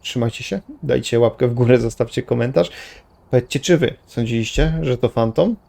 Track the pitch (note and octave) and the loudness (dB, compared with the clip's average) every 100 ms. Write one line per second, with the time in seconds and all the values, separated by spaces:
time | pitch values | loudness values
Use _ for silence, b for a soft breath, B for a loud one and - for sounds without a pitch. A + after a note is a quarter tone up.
0 | - B2 A#2 - A#2+ - - D4+ D3+ B2+ | -6 -2 -2 -4 -8 -8 -8 -12 -2 -2
1 | A#2+ A#2 A#2 - B2 A#2+ A#2+ B2 A#2 - | 0 2 2 2 -2 2 4 4 2 -4
2 | A#2 - - A#2+ A#2+ C3 E3+ B B B | -4 -4 -4 -2 0 0 0 B B B
3 | _ _ _ B2+ B2 C3+ - E3+ B2 - | _ _ _ 0 0 -6 2 2 2 -4
4 | _ - A#2 A#2 A2 - D#3 D#3+ D#3 B2 | _ -6 -2 -2 -2 0 0 0 -2 0
5 | A#2+ - A2+ A2 F3+ A3+ | 0 0 0 2 0 0